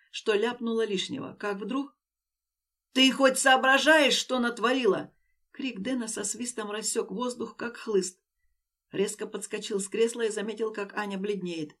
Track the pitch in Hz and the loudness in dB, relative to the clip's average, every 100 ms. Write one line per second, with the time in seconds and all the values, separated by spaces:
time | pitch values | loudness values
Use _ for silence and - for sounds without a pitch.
0 | _ - - 208 233 240 233 226 214 190 | _ -8 0 2 2 -2 -2 0 0 -2
1 | - - 175 190 208 196 196 277 277 _ | -4 -6 -8 -8 -6 -6 -4 -4 -6 _
2 | _ _ _ _ _ _ _ _ _ 254 | _ _ _ _ _ _ _ _ _ 4
3 | 262 - 262 262 269 262 254 269 285 320 | 4 6 4 6 4 6 6 6 6 6
4 | 269 208 - 254 240 233 226 262 233 160 | 6 4 0 0 0 0 0 2 4 2
5 | 147 _ _ _ _ - 262 208 240 254 | -2 _ _ _ _ -10 -8 -6 -4 -4
6 | 226 - 202 214 240 - 208 208 208 233 | -4 -6 -6 -6 -8 -6 -6 -6 -4 -2
7 | - 196 247 240 226 - 233 233 - 196 | -4 -4 -4 -6 -10 -8 -10 -8 0 2
8 | 185 - _ _ _ _ _ _ _ 165 | 0 -4 _ _ _ _ _ _ _ -2
9 | 208 - 202 196 - 208 202 202 196 214 | -2 -4 -10 -10 -8 -8 -6 -6 -4 0
10 | 226 233 226 202 208 214 220 214 196 - | 0 0 -4 -2 -6 -4 -6 -6 -8 -6
11 | 202 196 208 202 175 165 151 - | -6 -4 -4 -4 -4 -6 -8 -12